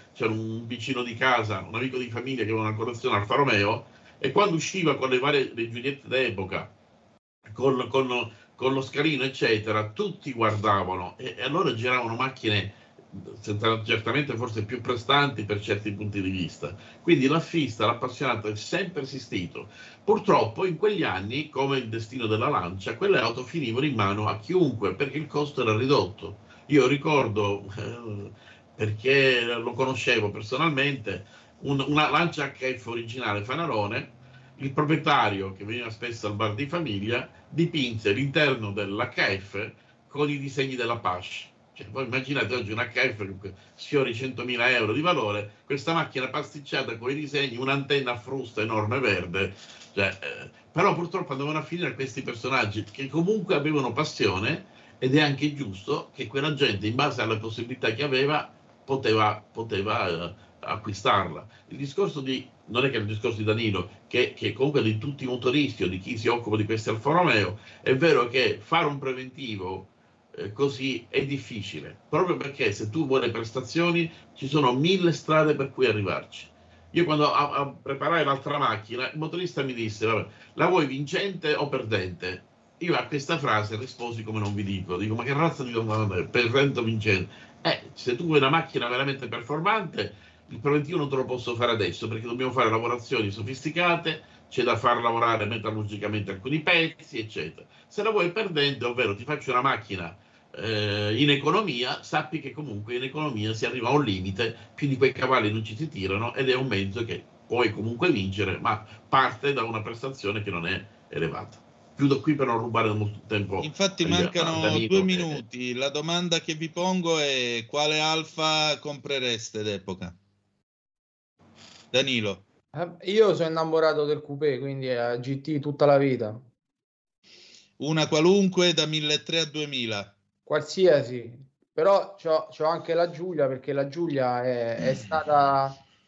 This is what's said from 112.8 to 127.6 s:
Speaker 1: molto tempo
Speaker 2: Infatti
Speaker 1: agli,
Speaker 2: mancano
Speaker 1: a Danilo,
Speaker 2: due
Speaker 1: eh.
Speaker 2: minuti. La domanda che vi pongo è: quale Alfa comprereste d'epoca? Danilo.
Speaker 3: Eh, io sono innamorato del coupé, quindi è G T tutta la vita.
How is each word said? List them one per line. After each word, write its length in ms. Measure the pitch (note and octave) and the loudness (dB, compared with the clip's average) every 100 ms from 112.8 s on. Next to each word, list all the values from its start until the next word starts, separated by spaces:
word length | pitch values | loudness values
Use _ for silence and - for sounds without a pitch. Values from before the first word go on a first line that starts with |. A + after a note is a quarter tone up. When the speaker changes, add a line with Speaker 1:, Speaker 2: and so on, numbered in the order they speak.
| A2 | 2
Speaker 1:
molto 300 | G#2+ G#2 - - | 2 -2 -4 -4
tempo 360 | G#2+ G2 F#2+ | -2 0 -2
Speaker 2:
Infatti 420 | D3+ D3+ G3 F#3+ | -4 0 0 2
Speaker 1:
agli, 60 | E3 | 0
Speaker 2:
mancano 480 | F3 F3+ F3 E3 D#3+ | 2 2 0 0 2
Speaker 1:
a 20 | |
Danilo, 260 | D#3+ - - | 2 2 4
Speaker 2:
due 120 | F#3+ | 4
Speaker 1:
eh. 40 | |
Speaker 2:
minuti. 720 | F#3+ F3+ E3+ D3 A2+ B2 B2 | 4 2 0 -4 -8 -8 -4
La 140 | B2 C#3 | -2 -2
domanda 520 | C#3+ D3+ F3 F3 E3 | -2 -2 0 0 0
che 140 | D#3+ | -2
vi 140 | D#3+ D#3+ | -6 -6
pongo 500 | E3 F#3 F#3 E3+ D#3+ | -2 0 2 2 2
è: 460 | C#3+ C3+ A#2+ A#2 A#2 | 2 2 0 -2 -4
quale 340 | D3 D3+ D#3 | 0 0 2
Alfa 800 | D#3 D#3+ D#3 - D#3 D#3 D#3 C#3 | 2 0 -4 -2 0 2 2 0
comprereste 840 | D3 C#3+ C#3 C#3 B2+ A2+ A2 A2 | -4 -8 -4 -2 -2 -2 -4 -4
d'epoca? 520 | G#2+ G2+ F#2+ F#2 F2 E2+ _ _ _ _ _ _ _ _ _ _ _ _ _ - - - - | -4 -4 -6 -8 -8 -12 _ _ _ _ _ _ _ _ _ _ _ _ _ -20 -20 -20 0
Danilo. 560 | B2 C3+ B2 G#2 F#2 _ _ _ C#3 | 2 2 2 0 -4 _ _ _ -10
Speaker 3:
Eh, 360 | F3 E3+ F#3 | -8 -8 0
io 220 | G#3 G#3+ | 6 6
sono 140 | D#3 E3 | 6 2
innamorato 560 | D#3+ D#3+ D#3+ D#3+ D3+ | 0 2 4 4 4
del 160 | D3 D3 | 0 -2
coupé, 380 | D3 C#3+ D3+ B2+ | -4 -2 0 0
quindi 300 | C#3 C3+ C3 | -4 -6 -4
è 300 | B2 A#2+ A#2+ | -2 -2 -2
G 200 | B2 C3+ | -4 -6
T 180 | C#3 D3+ | -2 -4
tutta 280 | C#3+ C#3+ D3 | -2 2 6
la 100 | C#3 | 6
vita. 420 | C#3 B2 G#2+ A2 - _ _ _ _ _ _ _ _ - - - | 6 2 -2 -8 -16 _ _ _ _ _ _ _ _ -20 -20 -20